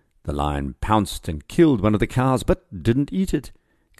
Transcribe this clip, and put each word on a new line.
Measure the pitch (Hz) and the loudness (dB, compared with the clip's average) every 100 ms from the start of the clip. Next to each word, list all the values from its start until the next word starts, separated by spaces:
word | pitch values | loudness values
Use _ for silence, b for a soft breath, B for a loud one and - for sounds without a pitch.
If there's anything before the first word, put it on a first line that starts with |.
| _ _ | _ _
the | - | -6
lion | 71 73 71 69 - | -2 -2 -2 -4 -6
pounced | - 107 98 - - | 0 2 0 -4 -8
and | 78 - | -8 -2
killed | - 165 120 | 4 4 4
one | 104 | 2
of | 107 | 2
the | - | 0
cows, | 131 131 127 | 0 0 0
but | - - _ 92 | 0 -2 _ -2
didn't | 113 123 143 | 0 2 0
eat | 190 190 | -2 0
it, | 151 - - _ _ _ - | -2 -6 -16 _ _ _ -4